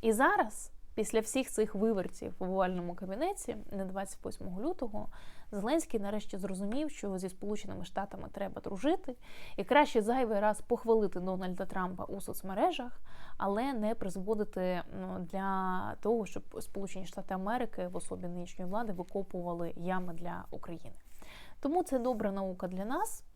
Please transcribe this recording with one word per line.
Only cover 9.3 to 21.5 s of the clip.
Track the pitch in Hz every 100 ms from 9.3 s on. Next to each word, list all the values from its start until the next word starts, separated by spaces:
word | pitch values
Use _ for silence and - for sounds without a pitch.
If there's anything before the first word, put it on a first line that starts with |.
| - - -
і |
краще | 196 262 294 233
зайвий | 208 254 240 208
раз | 214 208
похвалити | - 240 226 220 202 185
Дональда | 180 185 185 185 190
Трампа | 190 185 185
у | 196 196
соцмережах, | - - - 190 330 320 247 - - - - -
але | 196 202 269
не | 247 208
призводити, | 233 196 190 190 220 208 - 185 180 - 190
ну, | 185 185 170
для | 196 196 190 185 185 208 -
того, | 208 233 190
щоб | - - -
Сполучені | - 202 202 190 180
Штати | - 190
Америки | 190 196 247 240 - 180
в | 180
особі | - 185 180
нинішньої | 175 175 - 180
влади | 202 233
викопували | 180 175 202 190 185 175 170 170 175
ями | 175 185 180
для | 170 175 175 180
України. | - - 165 - - - - - - -